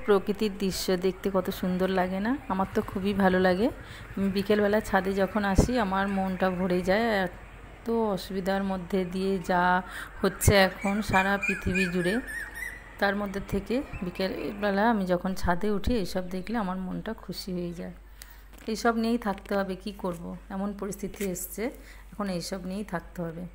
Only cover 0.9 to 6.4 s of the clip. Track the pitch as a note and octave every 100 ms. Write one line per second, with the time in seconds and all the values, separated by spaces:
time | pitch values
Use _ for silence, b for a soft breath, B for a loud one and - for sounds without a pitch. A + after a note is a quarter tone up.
0.9 | F#3 F#3+ F#3 G3 F#3+ F#3+ F#3+ F#3 F3+ F#3
1.9 | F#3+ F3+ F#3+ G#3+ C#4+ - F#3+ F#3+ A3 -
2.9 | G3+ G3 G3+ F#3+ F#3 F#3 F3+ B3+ - B
3.9 | B B - G3 F#3+ G3 G#3 G3+ G#3+ G#3+
4.9 | F#3+ F#3 G3 F#3+ G#3+ G3+ F#3+ - B3 G3
5.9 | F#3+ G3+ G3 F#3+ F#3